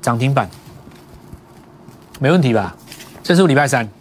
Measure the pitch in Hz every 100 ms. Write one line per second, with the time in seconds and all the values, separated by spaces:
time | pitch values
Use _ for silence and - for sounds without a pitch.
0 | - 117 127 139 101 - - - - -
1 | - - - - - - - - - -
2 | - - 135 180 139 110 92 - - -
3 | - - - 175 185 139 143 131 107 -